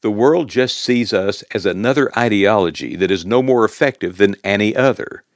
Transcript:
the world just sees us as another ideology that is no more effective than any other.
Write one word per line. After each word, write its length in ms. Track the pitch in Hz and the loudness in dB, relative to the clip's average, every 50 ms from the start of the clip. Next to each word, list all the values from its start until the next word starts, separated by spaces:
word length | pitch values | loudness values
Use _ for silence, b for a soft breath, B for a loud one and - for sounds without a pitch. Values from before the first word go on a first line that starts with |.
the 80 | - 113 | -2 -2
world 360 | 104 104 117 139 160 180 160 113 | 0 2 2 2 2 2 -2 2
just 280 | - 123 127 120 - - | 2 2 2 2 -2 -6
sees 340 | - - 127 120 120 104 | -2 0 0 0 0 0
us 300 | - 98 95 98 98 - - _ | 0 0 0 0 -4 -6 -12 _
as 140 | - 107 87 | -8 -2 -2
another 500 | 95 87 92 107 123 139 147 139 - - | -2 -2 0 -2 0 0 0 0 0 0
ideology 760 | 113 120 117 107 101 98 101 110 104 92 85 76 - 73 60 65 | 0 0 2 2 2 2 4 4 2 2 0 -2 -6 -10 -10 -4
that 160 | 87 92 90 | -4 -2 -2
is 160 | 98 90 82 | -2 -4 -2
no 160 | 92 113 127 | 0 0 0
more 220 | 131 131 131 120 110 | 2 2 2 2 2
effective 540 | 104 - - 151 139 131 _ - 92 90 90 | 0 0 0 -2 -2 -2 _ -8 -8 0 2
than 180 | 101 98 98 - - | 2 2 2 -2 -4
any 320 | 98 101 101 104 107 113 | -2 0 0 0 0 0
other. 480 | - 127 135 120 - - - - - _ _ _ | 2 0 0 0 -2 -8 -12 -12 -18 _ _ _